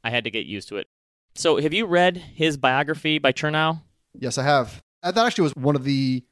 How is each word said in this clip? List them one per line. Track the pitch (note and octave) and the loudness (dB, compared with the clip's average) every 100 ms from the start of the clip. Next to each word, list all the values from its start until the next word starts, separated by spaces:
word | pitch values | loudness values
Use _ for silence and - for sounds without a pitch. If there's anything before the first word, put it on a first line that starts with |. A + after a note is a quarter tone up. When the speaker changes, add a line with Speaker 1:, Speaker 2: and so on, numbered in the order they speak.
Speaker 1:
I | A#2 | -4
had | A#2+ A2+ | -2 -2
to | |
get | A2 C#2+ | -6 -6
used | G2+ - | -10 -8
to | G2+ | -10
it. | - _ _ _ _ - | -12 _ _ _ _ -2
So | E3+ D3+ | 2 2
have | D3+ | 2
you | F#3 G#3+ | -2 0
read | F3 F3+ F3+ | 4 4 2
his | D#3+ - D#3 C#3+ | -14 -2 0 2
biography | C3 C3 D3 D3 D#3 D3+ | 2 2 0 -2 -2 2
by | C#3 | 2
Chernow? | - D3+ D#3 D#3+ D#3+ _ _ _ | 0 -2 0 0 -2 _ _ _
Speaker 2:
Yes, | - B2+ C3+ | -10 -6 -2
I | |
have. | C#3 C#3 A2+ - _ _ | 2 2 0 -8 _ _
Uh, | F3 | -4
that | G#3 A#3+ | 0 0
actually | - | 2
was | D#3 C3 | -2 0
one | C3+ C#3+ | 0 0
of | |
the | C3+ C3+ C3 B2+ - | 0 0 0 -2 -6